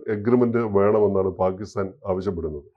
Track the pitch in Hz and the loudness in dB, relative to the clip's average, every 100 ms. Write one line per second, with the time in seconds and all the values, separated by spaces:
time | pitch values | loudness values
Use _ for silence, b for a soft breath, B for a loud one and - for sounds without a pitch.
0 | - 107 110 123 120 117 113 98 101 107 | -6 -4 2 2 2 0 0 2 4 4
1 | 101 98 95 90 92 92 104 107 95 - | 4 2 0 0 -2 -2 -8 -6 -8 -8
2 | 101 92 98 87 80 73 - | -6 -4 -2 -4 -6 -8 -14